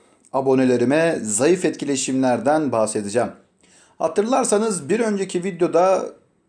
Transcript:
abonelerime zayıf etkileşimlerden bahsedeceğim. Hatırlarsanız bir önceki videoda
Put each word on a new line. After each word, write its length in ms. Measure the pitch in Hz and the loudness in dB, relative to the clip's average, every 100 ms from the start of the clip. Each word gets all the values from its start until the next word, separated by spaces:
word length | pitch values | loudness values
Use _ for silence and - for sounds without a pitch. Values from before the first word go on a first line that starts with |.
| _ _ _ | _ _ _
abonelerime 840 | 131 135 131 127 123 120 147 165 156 | -2 2 4 4 2 2 2 2 0
zayıf 420 | 110 107 139 185 | -4 0 2 2
etkileşimlerden 1080 | 175 156 143 135 - 131 131 120 113 156 147 | 0 -2 -4 -4 -2 0 0 0 2 0 0
bahsedeceğim. 560 | 117 107 110 101 110 110 - _ _ _ _ _ - | 0 0 -2 -4 -2 -2 -6 _ _ _ _ _ -6
Hatırlarsanız 920 | 160 - 214 269 240 208 226 185 139 | -2 0 0 0 0 0 0 -4 -2
bir 120 | 214 | -2
önceki 440 | 226 202 190 180 | 0 -2 -4 -4
videoda 640 | 185 175 170 160 185 185 - - _ _ | -6 -2 0 2 2 2 -2 -12 _ _